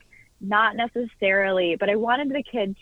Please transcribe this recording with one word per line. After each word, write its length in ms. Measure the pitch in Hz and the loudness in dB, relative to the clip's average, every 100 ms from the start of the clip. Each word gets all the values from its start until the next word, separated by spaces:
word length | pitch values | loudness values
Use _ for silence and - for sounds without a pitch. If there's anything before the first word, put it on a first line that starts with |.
| _ - - - | _ -20 -20 -14
not 360 | 196 208 220 208 | -2 2 2 0
necessarily, 1000 | 233 240 233 - 196 190 196 185 175 165 | -4 -4 -8 -2 0 2 2 2 0 0
but 140 | 202 | 0
I 60 | 208 | 0
wanted 340 | 226 254 294 | 0 0 0
the 140 | 277 | -4
kid 320 | - 240 196 190 | -4 -4 -4 -4